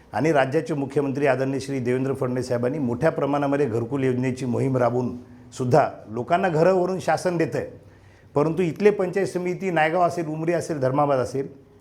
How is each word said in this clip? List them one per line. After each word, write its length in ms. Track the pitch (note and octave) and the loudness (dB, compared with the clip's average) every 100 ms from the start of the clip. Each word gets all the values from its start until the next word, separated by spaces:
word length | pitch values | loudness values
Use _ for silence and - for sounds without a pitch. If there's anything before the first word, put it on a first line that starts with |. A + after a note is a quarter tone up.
| - | -8
आणि 200 | G#2 D3+ | -2 2
राज्याचे 420 | C#3+ C3 D#3 D#3 | 2 2 0 -2
मुख्यमंत्री 520 | D3+ C3+ D3 C#3 C#3+ C#3+ | -4 -2 -2 -2 0 2
आदरणीय 340 | B2+ C3+ C3+ | 2 0 -4
श्री 180 | C3+ C3+ | -4 -4
देवेंद्र 360 | A#2+ B2+ C3+ | -2 0 -2
फडणवीस 340 | C3+ B2+ B2+ B2 | -2 -2 -4 -2
साहेबांनी 300 | A#2+ B2 D#3 | -2 -2 -2
मोठ्या 320 | B2 A#2+ D#3+ | -4 0 0
प्रमाणामध्ये 560 | D#3+ C#3 C#3+ C#3+ C#3+ C#3 | 0 0 0 0 0 0
घरकुल 380 | A2+ A2+ C#3 | -2 -2 -2
योजनेची 420 | C3 B2 C3 B2 C3 | 0 0 -2 -2 -4
मोहीम 300 | A2+ C3 C3 | -2 0 2
राबवून 400 | A#2+ B2 B2 - - - - | 2 0 -2 -6 -14 -20 -14
सुद्धा 360 | - B2+ C#3+ A2 - - | -6 2 4 4 -2 -10
लोकांना 400 | A2 A#2+ F3 F#3+ | -8 -2 0 2
घरं 260 | D#3 E3+ | 4 4
भरून 240 | F#3+ F3 F#3 | 4 2 -2
शासन 380 | E3+ D#3 F#3 E3+ | 0 0 0 0
देतं 220 | D#3+ C3+ | 0 -2
आहे, 80 | - - - - - - - | -6 -10 -20 -20 -20 -20 -4
परंतु 280 | C#3+ D#3 D#3+ | 0 0 0
इथले 280 | F3 C#3+ G3+ | -2 4 4
पंचायत 360 | G#3 F3+ F#3 F#3+ | 4 0 -2 -2
समिती, 440 | F3+ F3+ E3+ F#3+ | -2 -4 -4 0
नायगाव 320 | D#3+ D#3 F3+ | 2 2 2
असेल, 240 | F3 F3 D#3 | 2 0 -6
उमरी 240 | D#3 D#3+ | -4 -2
असेल, 280 | E3+ - D3+ | -2 -2 -2
धर्माबाद 380 | C3 C#3+ C#3+ C3 | 0 2 2 2
असेल, 300 | A#2+ C3+ C#3 - - - | 0 -4 -6 -10 -20 -20